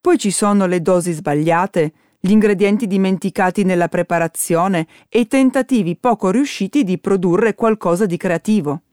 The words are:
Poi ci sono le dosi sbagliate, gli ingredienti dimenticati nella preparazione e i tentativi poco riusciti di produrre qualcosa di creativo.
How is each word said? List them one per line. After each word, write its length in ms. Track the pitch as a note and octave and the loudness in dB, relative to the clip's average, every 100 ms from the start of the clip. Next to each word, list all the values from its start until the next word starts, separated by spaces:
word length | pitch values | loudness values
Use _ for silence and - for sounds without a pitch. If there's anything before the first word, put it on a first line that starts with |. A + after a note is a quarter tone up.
Poi 180 | - E4 | 2 0
ci 120 | G#3 | 0
sono 360 | F3+ G#3 G3+ F#3+ | -2 0 2 2
le 140 | F3+ | 0
dosi 300 | D#3+ F3+ F3 | 2 0 0
sbagliate, 800 | D#3+ - D3 D#3 E3 G3 F3+ D#3 _ _ _ | -6 -2 -2 0 0 0 -2 -2 _ _ _
gli 100 | F#3 | 2
ingredienti 560 | G#3+ G#3 G3 G3+ G#3 G#3+ | 2 4 2 2 0 -2
dimenticati 760 | G3 F#3+ F#3+ G3 - F#3 F3+ | 0 0 -2 -4 -2 -2 0
nella 240 | F#3+ F3+ E3+ | 0 0 0
preparazione 960 | F3 E3+ E3+ E3 - - E3 F#3 F3+ D#3+ - _ | -2 -2 -2 -2 -6 -2 0 0 -2 -4 -12 _
e 120 | A3 | -2
i 60 | A#3 | 0
tentativi 720 | C4+ C4 C4 C4 B3+ F3 E3+ | 2 2 0 0 0 -2 -2
poco 340 | B3+ A3 F#3+ | -2 0 0
riusciti 540 | G#3+ C#4 - F#3+ D4 | 0 -2 -4 -4 -2
di 140 | G3+ F#3 | -2 -2
produrre 560 | - G3 F3+ F3+ A3+ | -2 0 0 0 0
qualcosa 500 | G3+ A3+ G#3+ F3+ F3 | 0 -2 0 -2 0
di 140 | G#3+ E3 | -2 -2
creativo. 640 | F#3+ E3 - G#3+ D3 C#3 _ | -4 -4 0 0 0 -6 _